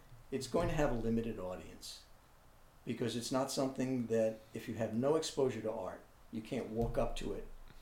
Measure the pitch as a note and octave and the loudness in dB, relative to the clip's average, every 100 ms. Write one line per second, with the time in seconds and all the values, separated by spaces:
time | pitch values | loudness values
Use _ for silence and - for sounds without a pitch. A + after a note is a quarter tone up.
0 | - - - C#3 - E3+ E3+ D#3 C#3+ A#2+ | -16 -20 -6 -4 0 2 4 4 4 4
1 | A2+ A2+ A2+ F#2 F2+ F2+ D#2+ - - - | 2 2 2 -2 -4 -6 -10 -12 -12 -14
2 | - - - - - - - - - A#2 | -16 -20 -20 -20 -20 -20 -20 -12 -8 -2
3 | A#2 A#2 A2+ C3 C3+ - C3 C3+ C3 B2+ | -2 -2 0 0 2 0 0 0 0 0
4 | A2+ A2+ A2 A2 - A2+ - A2+ A2 A2+ | 2 4 4 0 -8 -10 -6 -2 0 4
5 | C3+ D#3+ - - C3 A2 A2 A2+ F#2 - | 4 4 2 2 2 2 -2 -2 -4 -8
6 | - - - A2+ - C#3 - A2 A#2 C#3 | -14 -20 -10 -10 -4 -4 -2 0 2 2
7 | A2+ - - - - - - - | 2 0 -2 -4 -6 -12 -14 -18